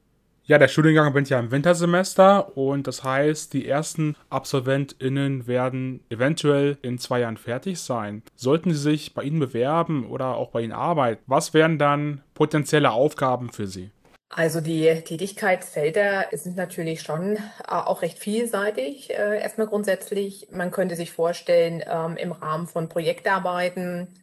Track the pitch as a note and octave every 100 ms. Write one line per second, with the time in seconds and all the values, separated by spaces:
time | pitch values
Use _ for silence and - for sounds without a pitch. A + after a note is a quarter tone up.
0 | _ _ _ _ - D3 C3 - D#3 D#3
1 | D3+ C#3 C#3 C3 A#2+ C#3 F3 E3+ F3 F3
2 | F#3+ - F#3+ G3 - C3+ C3+ C#3+ C3+ -
3 | C3 C3+ D3+ D3+ - C3+ - C#3+ D#3 D#3+
4 | D3+ - - C3 - C#3 B2+ C#3 C#3 -
5 | C3 C#3 C#3 C3 A#2 B2 C3 C3 C3 B2+
6 | - A2+ C#3 D#3+ D3 C#3+ C#3+ C#3 B2 B2
7 | - B2 A#2 A2 A2+ A#2+ G3 E3+ - A#2+
8 | G#2 G#2 - _ B2 E3 F3 D3 D3 D3+
9 | - - C#3 D#3+ B2+ A2+ C3 E3 E3 D3
10 | A2+ C3 C3 A#2 B2 A#2+ A#2 G#2+ D3+ D#3
11 | B2 G#2+ - C#3+ - D#3 D#3+ D3 C#3+ D3
12 | D3 C#3+ _ - D3+ D3+ - D3+ C#3 A2+
13 | D3+ - C3 B2 A#2+ - G2 F#2 F#2 _
14 | _ _ _ - E3 D#3+ D#3 D#3+ D#3+ D#3+
15 | D#3+ E3 G3 - G3+ F#3 - D#3+ D3+ G3+
16 | G3+ G3 - D#3+ F3+ F3+ F3+ F3+ E3 D#3+
17 | - D#3 G3 G#3+ - - - F3 - F#3
18 | E3+ - G#3 A3 A#3 G3 G#3 G#3+ C#4 C#4
19 | - - G#3 G#3 G3+ - G#3+ G#3 G3+ F#3
20 | - G3+ G3+ - - F3+ F3+ F#3+ F#3 E3+
21 | E3+ - E3+ F3 - E3+ E3+ E3+ - E3
22 | E3 E3+ F3 D#3+ D#3 D#3+ F3 E3+ E3 F3
23 | D#3+ - G#3 F#3+ F3+ F3+ F3+ F3+ F3+ F3
24 | F#3 -